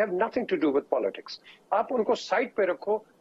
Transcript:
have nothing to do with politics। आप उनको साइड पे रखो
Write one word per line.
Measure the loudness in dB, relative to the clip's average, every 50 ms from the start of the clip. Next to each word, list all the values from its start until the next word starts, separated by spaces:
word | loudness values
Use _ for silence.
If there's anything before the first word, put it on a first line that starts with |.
| 2
have | 2 0 0
nothing | 0 0 0 -2 -2 -2 -2
to | 0 2
do | 2 2
with | 2 0 0 -2
politics। | 0 0 0 -4 -6 -12 -14 -14 -16 -16 -20 -20 -16 _ -2 0
आप | 0 0 0
उनको | 0 0 2 2 0
साइड | 0 0 -2 0 0 0 0 0
पे | 2 2
रखो | 2 2 0 -2 -2 -2 -2 -2 _ _ _